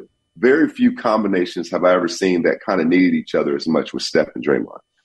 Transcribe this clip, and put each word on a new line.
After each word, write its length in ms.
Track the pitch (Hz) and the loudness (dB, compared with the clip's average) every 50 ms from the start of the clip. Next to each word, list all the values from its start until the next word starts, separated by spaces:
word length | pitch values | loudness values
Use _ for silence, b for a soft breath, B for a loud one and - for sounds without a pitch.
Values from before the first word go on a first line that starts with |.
| - _ _ _ _ _ _ - | -6 _ _ _ _ _ _ 0
very 280 | 104 127 139 160 151 120 | 2 4 4 4 2 0
few 260 | - - 123 120 - | 0 2 2 2 2
combinations 760 | - - 117 107 110 104 98 98 90 87 87 - 90 82 - | 0 -2 0 0 0 0 0 0 0 -2 -2 -4 -8 -8 -6
have 140 | 90 82 90 | -4 0 2
I 80 | 90 90 | 2 2
ever 160 | 92 90 82 | 2 0 -2
seen 360 | - - 98 92 90 85 82 | -4 -2 0 0 0 2 0
that 160 | 82 - - - | 0 -2 -2 -2
kind 160 | - 98 90 | -4 -2 0
of 60 | 78 | 0
needed 280 | 80 90 92 92 90 82 | 2 4 4 4 2 2
each 200 | 80 - - - | 0 -4 -2 -2
other 200 | 82 76 76 71 | -2 -2 -2 -4
as 120 | 71 71 82 | -4 -4 -2
much 240 | 80 73 69 - - | -2 -2 -2 -4 -8
with 100 | 65 - | -8 -6
Steph 260 | - - 80 73 - - | -2 0 -2 -2 -2 -4
and 100 | 65 64 | -6 -2
Draymond. 320 | 73 67 60 50 50 - - _ _ _ _ | 0 0 0 -2 -6 -12 -18 _ _ _ _